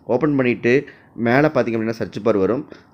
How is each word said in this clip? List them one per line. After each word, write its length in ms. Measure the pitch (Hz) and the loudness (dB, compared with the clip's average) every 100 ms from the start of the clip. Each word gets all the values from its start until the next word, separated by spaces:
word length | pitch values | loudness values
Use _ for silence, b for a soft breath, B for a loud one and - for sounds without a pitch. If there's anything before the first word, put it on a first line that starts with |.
| - 120 | -6 -2
ஓப்பன் 240 | 151 139 | 0 0
பண்ணிட்டு 340 | 123 101 117 135 B B B - 117 | 0 0 2 2 B B B -4 0
மேலே 200 | 127 151 | 2 2
பார்த்தீங்க 300 | 131 117 113 | 2 0 -2
அப்படின்னா 220 | 110 113 | -4 -4
சர்ச் 240 | 95 110 110 | -8 -2 0
பார் 180 | 104 | 2
வரும். 220 | 95 127 151 B B | 2 0 -6 B B